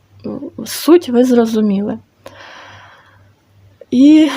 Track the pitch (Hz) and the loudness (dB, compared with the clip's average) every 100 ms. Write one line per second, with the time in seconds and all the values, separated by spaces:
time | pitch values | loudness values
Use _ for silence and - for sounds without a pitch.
0 | _ _ 214 208 277 - 220 - - 349 | _ _ -14 -14 -14 -16 -14 -8 2 2
1 | 339 240 254 240 226 220 214 196 208 220 | 2 -2 0 0 0 -2 -2 -4 -6 -10
2 | - _ - - - - - - - - | -16 _ -20 -20 -20 -20 -20 -20 -20 -20
3 | _ _ _ _ _ _ _ _ - 247 | _ _ _ _ _ _ _ _ -6 2
4 | 277 311 311 | 4 6 2